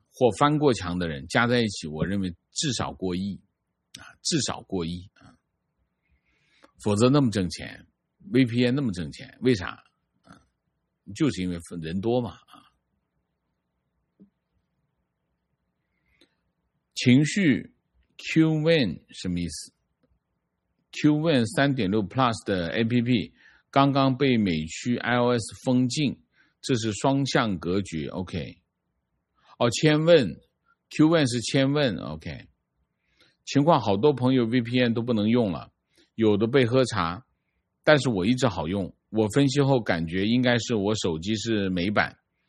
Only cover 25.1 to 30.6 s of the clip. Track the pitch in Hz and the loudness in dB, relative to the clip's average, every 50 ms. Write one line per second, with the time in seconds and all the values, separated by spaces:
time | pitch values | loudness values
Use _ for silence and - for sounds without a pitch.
25.1 | 120 123 120 123 123 120 110 - - - - 135 127 127 127 123 123 156 151 117 | 0 2 2 2 2 0 -2 -6 -12 -8 -2 0 2 2 2 0 0 -2 -2 -2
26.1 | - - _ _ _ _ _ _ _ _ - - 135 110 110 110 101 - - 139 | -4 -6 _ _ _ _ _ _ _ _ -4 -2 -2 -2 -2 -4 -4 -2 0 0
27.1 | 135 139 139 127 - 151 123 110 95 82 85 85 90 104 95 - - 80 71 - | 0 0 0 0 0 0 0 0 -4 -4 -4 -2 -2 -2 -4 -4 -6 -8 -8 -8
28.1 | - 87 90 - - 87 71 60 - - _ _ _ _ _ _ _ _ _ _ | -8 -10 -10 -8 -8 -8 -8 -10 -14 -18 _ _ _ _ _ _ _ _ _ _
29.1 | _ _ _ _ _ _ _ _ - _ 120 120 117 - - 151 151 151 160 165 | _ _ _ _ _ _ _ _ -6 _ -2 -2 0 2 2 2 2 4 6 6
30.1 | 175 156 120 85 - - _ _ _ _ | 6 6 6 2 -4 -8 _ _ _ _